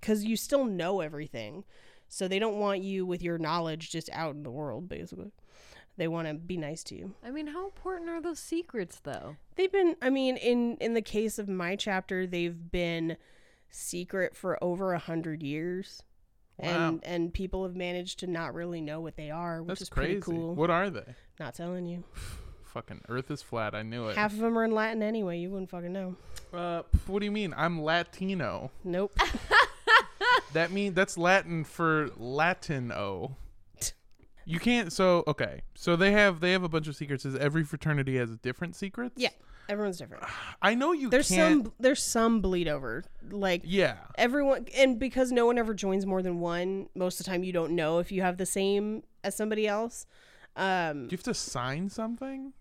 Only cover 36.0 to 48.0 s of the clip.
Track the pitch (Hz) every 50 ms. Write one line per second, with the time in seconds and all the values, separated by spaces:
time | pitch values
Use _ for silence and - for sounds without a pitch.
36 | 185 196 202 208 208 202 180 160 165 180 185 190 180 175 156 160 156 156 143 -
37 | 156 139 139 131 - 139 135 127 139 147 143 160 160 143 - 151 - 156 151 143
38 | 135 135 131 127 123 113 113 113 - 156 143 - 180 165 175 - - 196 - -
39 | 240 247 - - 247 - - - - - - - - - 208 208 214 202 185 170
40 | 151 110 - - - - - - - - - - - 190 220 240 262 311 349 311
41 | 269 240 190 254 - - 185 370 320 320 311 294 226 220 - _ 233 254 285 -
42 | - - - 240 226 226 233 220 190 190 185 180 175 165 151 143 135 120 110 131
43 | 175 - - - - - 190 208 196 190 175 175 - 156 175 196 180 143 113 92
44 | 73 - - - 214 240 247 294 285 277 269 - 165 - - 247 269 269 254 220
45 | 269 262 - 262 262 247 254 240 233 233 240 247 233 214 220 180 - 196 190 196
46 | 196 196 190 190 185 185 175 170 170 170 170 175 180 185 196 196 - - - 185
47 | 185 185 180 - 165 190 190 175 185 185 180 175 165 147 165 170 160 151 165 170